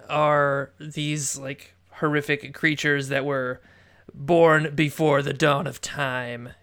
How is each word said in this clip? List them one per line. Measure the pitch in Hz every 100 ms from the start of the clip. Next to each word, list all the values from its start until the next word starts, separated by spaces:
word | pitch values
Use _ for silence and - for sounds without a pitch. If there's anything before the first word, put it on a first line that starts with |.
| -
are | 151 151 147 143 139 135 -
these, | 151 156 147 151 135 -
like, | 135 143 - _ _
horrific | - 151 147 147 143 135
creatures | 139 160 151 151 143 135
that | 139 139
were | 139 127 127 _ _ _ _ -
born | - 139 170 165 156 156 143
before | 151 - 156 143
the | 143
dawn | 139 156 143 143
of | 123
time, | - - 139 127 123 120 123 -